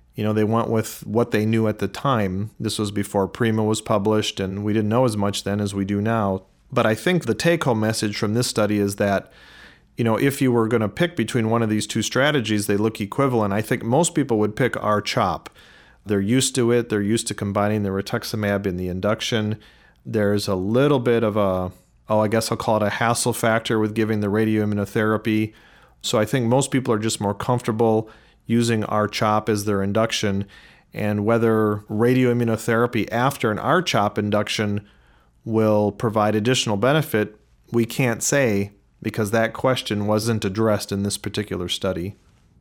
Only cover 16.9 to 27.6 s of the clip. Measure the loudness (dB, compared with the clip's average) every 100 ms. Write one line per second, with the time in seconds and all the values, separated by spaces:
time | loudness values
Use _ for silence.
16.9 | 0 2 0 -2 -4 -2 0 0 0 -2
17.9 | -2 -4 -6 -6 -4 0 0 -2 -4 -4
18.9 | -2 -2 -2 -2 -2 -2 -4 -10 -20 _
19.9 | _ -6 0 2 2 0 -2 0 2 2
20.9 | 2 2 2 2 0 0 0 -4 -8 _
21.9 | _ -2 0 2 0 0 -4 0 2 2
22.9 | 0 0 0 -2 0 0 0 0 0 0
23.9 | 0 0 0 0 0 2 0 0 -2 -2
24.9 | 0 0 0 0 0 0 -6 -20 -20 -20
25.9 | _ -2 0 0 0 2 2 2 -2 0
26.9 | 0 0 -2 -2 -4 -2 -2